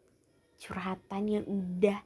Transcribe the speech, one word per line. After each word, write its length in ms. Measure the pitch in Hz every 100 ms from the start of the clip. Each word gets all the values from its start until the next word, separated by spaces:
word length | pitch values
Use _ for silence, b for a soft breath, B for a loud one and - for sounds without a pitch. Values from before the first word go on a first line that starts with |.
| _ _ _ _ _ _
curhatan 640 | - 190 185 185 - 196 214
yang 180 | 208 -
udah 520 | 196 180 180 202 202